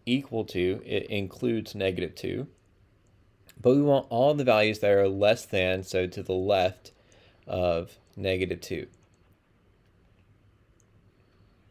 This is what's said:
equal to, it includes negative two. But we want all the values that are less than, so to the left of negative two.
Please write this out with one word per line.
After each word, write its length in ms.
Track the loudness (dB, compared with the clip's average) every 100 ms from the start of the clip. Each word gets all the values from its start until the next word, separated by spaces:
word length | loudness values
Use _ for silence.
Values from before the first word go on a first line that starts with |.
equal 400 | -4 -4 -4 -8
to, 380 | -6 -2 -2 -4
it 220 | -6 -6 -4
includes 680 | -6 -8 -6 -4 -4 -6
negative 400 | -4 -4 -4 -8
two. 320 | -8 -10 -8 -10 _ _ _ _ _ _ _ _ _ _ -2
But 160 | 2
we 60 | 4
want 260 | 4 2 0
all 240 | 0 2
the 100 | 4
values 360 | 4 6 4 2
that 100 | 2
are 180 | 4 4
less 380 | 4 4 2 0
than, 360 | 0 0 0
so 240 | -2 -2 -2
to 160 | -6
the 120 | -4
left 580 | -2 0 2 0 -2 -20 _ _ _ _ _ -8
of 520 | -2 0 -2 -4 -14 _ -8
negative 440 | -4 -2 -2 -6
two. 260 | -10 -12 -12 _ _ _ _ _ _ _ _ _ _ _ _ _ _ _ _ _ _ _ _ _ _ _ _ _ _ _ _